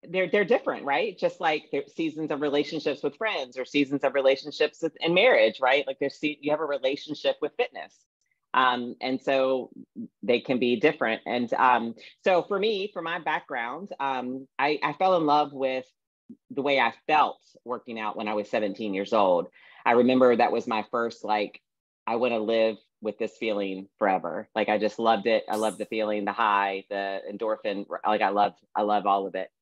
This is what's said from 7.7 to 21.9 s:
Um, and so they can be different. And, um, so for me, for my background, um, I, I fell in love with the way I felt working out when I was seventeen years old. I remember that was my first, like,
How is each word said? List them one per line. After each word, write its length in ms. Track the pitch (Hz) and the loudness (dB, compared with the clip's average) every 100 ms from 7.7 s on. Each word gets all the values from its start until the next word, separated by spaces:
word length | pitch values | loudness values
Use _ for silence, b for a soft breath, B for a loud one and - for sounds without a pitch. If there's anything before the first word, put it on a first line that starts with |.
| - 76 _ _ _ _ _ _ | -6 -16 _ _ _ _ _ _
Um, 420 | 123 127 123 123 - | 2 2 2 -4 -6
and 200 | 131 131 | -4 -2
so 500 | - 135 131 131 - - - - 117 _ | 0 2 2 0 -4 -14 -20 -16 -16 _
they 160 | 101 120 | 0 0
can 180 | - 127 | 2 0
be 220 | 123 120 | 2 2
different. 440 | 151 151 113 110 - | 2 2 -2 -2 -2
And, 260 | 120 117 - | -4 -2 2
um, 400 | 127 120 117 113 B B | 4 4 0 -10 B B
so 200 | - 180 | 2 2
for 140 | - 196 | 2 -2
me, 320 | 208 208 202 | -2 -2 -6
for 80 | 190 | -8
my 180 | 165 175 | -8 -6
background, 720 | 156 160 - 131 117 143 202 - | -4 -4 -4 -8 -6 -8 -12 -6
um, 480 | 139 131 123 131 135 - | -4 -4 -4 -8 -12 -4
I, 220 | 139 151 | -2 0
I 120 | 147 | -4
fell 240 | 147 190 185 | 0 2 4
in 80 | 151 | 4
love 260 | 147 147 | 4 2
with 320 | 139 135 131 131 _ _ _ _ - _ | -2 -2 -2 -8 _ _ _ _ -20 _
the 100 | 127 | -4
way 180 | 135 139 | 0 2
I 140 | 117 - - | 2 0 0
felt 340 | 151 127 - _ _ 117 | 2 2 -2 _ _ -10
working 340 | 120 - 113 | -10 -8 -8
out 160 | 107 107 | -8 -6
when 120 | 110 | -4
I 80 | 107 | -2
was 120 | 101 | -2
seventeen 460 | 117 107 98 110 | -2 -2 -4 -6
years 200 | 95 98 | -4 0
old. 340 | 110 98 87 85 B B B | 4 4 4 0 B B B
I 100 | - | 2
remember 420 | 120 123 131 127 117 | 6 6 6 6 6
that 160 | 120 | 4
was 160 | 117 113 | 2 -2
my 180 | 110 107 | -4 -4
first, 340 | 120 117 - 104 | -4 -4 -6 -2
like, 340 | 107 101 - _ _ _ | -2 -2 -8 _ _ _